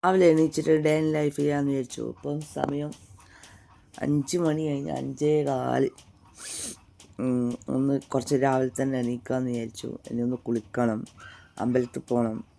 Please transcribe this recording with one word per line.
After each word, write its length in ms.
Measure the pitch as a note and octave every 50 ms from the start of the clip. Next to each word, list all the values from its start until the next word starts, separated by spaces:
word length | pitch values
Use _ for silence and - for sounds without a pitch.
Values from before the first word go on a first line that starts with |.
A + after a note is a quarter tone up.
| -
രാവിലെ 200 | F3+ F#3+ F#3+ F3+
എണീച്ചിട്ട് 440 | E3+ D#3 D#3+ D#3+ D#3 - - C#3+ D3+
day 320 | D#3+ D#3 D3+ D#3 D3+ D#3
in 60 | D#3 D#3 D#3
life 200 | D#3 D3+ D3 C#3+
ചെയ്യാന്ന് 360 | - C#3+ D3 C#3+ C#3+ C#3+ C#3
വിചാരിച്ചു. 300 | C#3 C3+ C3 B2 - -
ഇപ്പം 400 | A2+ A#2 A#2+ - - C#3+ D3 D3+
സമയം 500 | D3+ - - C#3+ C#3 C#3 C#3+ C#3+ D3 D3+ D3 - - - - - - - - - - - - - - _ - - _ _ - -
അഞ്ച് 360 | - C#3 D3 D3 C3+ - - F3
മണി 240 | E3+ D#3+ D3+ D#3 D#3+ D3+
കഴിഞ്ഞ്, 240 | C#3+ C#3 C#3+ D#3+
അഞ്ചേ 540 | D3+ C3 C3+ C3+ C3+ C3 D3 D3+ D3+ D3+ D3
കാല്. 440 | C#3+ C3+ C3 B2+ B2+ B2 B2+ C#3 - - - - - - _ _ - - - - - - - - - - - _ - _ _ - - - -
ഉം, 380 | B2+ B2+ B2+ B2 B2 A#2+ A#2+ - - -
ഒന്ന് 320 | C3+ C3 C3+ C#3 C#3 C3+
കുറച്ച് 340 | - - - C3+ B2 - D3
രാവിലെ 460 | C3 C3 C3+ C3+ C3 C3 B2+ B2+ -
തന്നെ 180 | C#3 C3+ C3+ B2+
എണീക്കാന്ന് 520 | B2 A#2+ B2 A#2+ - - C3 C3 B2+ B2+
വിചാരിച്ചു. 460 | A#2+ A#2 A2+ A2+ A2+ - - A#2 - - _ -
ഇനി 100 | - A#2
ഒന്ന് 160 | A#2+ B2 B2+ A#2+
കുളിക്കണം, 680 | - - A#2 A2+ G#2 - - B2 B2 A#2 A2 G#2+ - - - - - - - - - - _ -
അമ്പലത്തിൽ 400 | G#2 B2 B2 B2+ B2 A#2+ - C3+
പോണം. 440 | C3 - B2 A#2+ A#2 A2+ A2 A2 - _ _